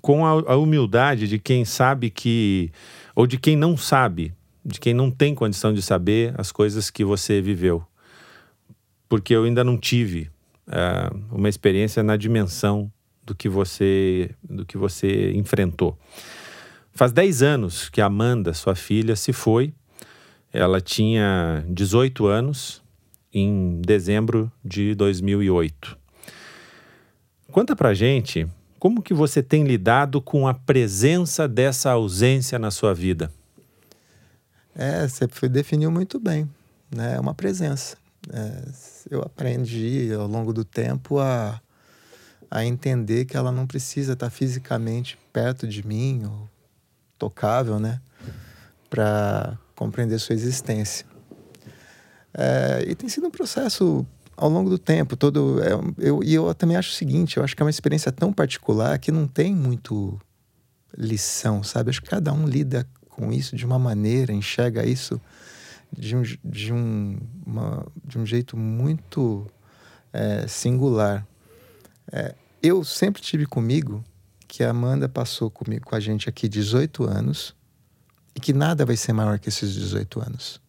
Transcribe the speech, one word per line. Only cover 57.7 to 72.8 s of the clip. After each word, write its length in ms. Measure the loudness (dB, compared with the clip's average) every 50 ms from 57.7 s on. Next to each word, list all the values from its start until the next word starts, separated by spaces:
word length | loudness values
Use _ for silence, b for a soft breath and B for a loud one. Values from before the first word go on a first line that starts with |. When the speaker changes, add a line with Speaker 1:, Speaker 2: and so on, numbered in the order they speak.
Speaker 2:
experiência 400 | 0 0 0 0 0 2 0 -2
tão 220 | -2 0 0 0
particular 680 | 2 0 0 0 -2 -4 -2 0 2 2 2 2 0 0
que 140 | 0 0
não 140 | 0 0 0
tem 280 | 0 0 0 0 2 2
muito 640 | 0 0 0 -2 -2 -4 -6 -6 -4 -4 -6 -8 -10 -14 _ _ _ _ _ _ _ _ _ _ _ _ _ -10
lição, 680 | -6 -4 -4 -2 -2 -4 -4 -6 -2 -2 -2 -2 -2
sabe? 280 | -4 -4 -4 -2 -2 -2
Acho 100 | -4 -4
que 80 | -6 -4
cada 240 | -4 -2 0 0
um 140 | 0 0 0
lida 400 | 0 0 0 0 0 -2 -4 -4 -6 -12 _ _ _
com 200 | -10 -6 -4 -4
isso 240 | -2 -4 -4 -6 -8
de 120 | -6 -2
uma 120 | 0 0 2
maneira, 540 | 2 0 0 0 0 0 2 0 0 0
enxerga 540 | -2 -4 -4 -4 -2 0 0 0 0 0 0
isso 340 | 0 0 -2 -4 -8 -8 -8 B B B B B B B B B B B B B B
de 240 | -14 -10 -6 -4 -2
um, 60 | -2 -2 -4 -6 -10
de 300 | -12 -12 -10 -8 -6 -4
um, 460 | -4 -2 -2 -2 -2 -4 -4 -6 -6 -8 -10 -14 -16 -16 -12
uma, 420 | -8 -8 -6 -6 -6 -6 -8 -10 -12 -16 -18
de 160 | -18 -10 -8 -6
um 60 | -4
jeito 320 | -2 -2 -4 -4 -4 -6
muito, 880 | -6 -4 -4 -2 -2 0 -2 -2 -4 -6 -8 -4 -2 0 0 -2 -4 -8 -12 _ b b b b b b b b b b b
é, 360 | -6 -4 -2 -2 -2 -4 -4 -6
singular. 800 | -8 -4 -2 0 2 2 2 2 2 2 2 2 0 -2 -6 -10 _ b b b b b b b b b b b b b _ -10
É, 240 | -8 -6 -6 -8 -10 _ _ _ _ _
eu 200 | 2 2 4 2